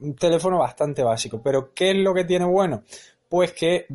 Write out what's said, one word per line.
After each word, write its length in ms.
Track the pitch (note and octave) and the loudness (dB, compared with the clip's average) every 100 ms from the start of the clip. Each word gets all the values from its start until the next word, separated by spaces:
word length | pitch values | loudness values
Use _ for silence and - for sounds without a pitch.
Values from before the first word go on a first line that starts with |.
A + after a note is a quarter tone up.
un 140 | D3 C3+ | -10 -2
teléfono 420 | E3+ E3 F#3 F3+ | 0 2 2 0
bastante 460 | A#2+ - D3+ C#3 | 0 -2 -4 0
básico, 360 | A#2+ A2+ - A2+ | 0 0 -4 -4
pero 320 | C#3 C3+ C3 | 0 0 -2
¿qué 180 | - F#3 | -2 0
es 60 | F#3+ | 2
lo 160 | F#3+ | 2
que 120 | F#3 F3 | 0 0
tiene 180 | F3+ | 0
bueno? 400 | F3+ F#3+ F#3 A2+ - - - _ - | 2 2 0 -4 -12 -20 -20 _ -4
Pues 240 | F3 F3+ | 0 0
que 320 | - E3 F3 - | 0 0 0 -4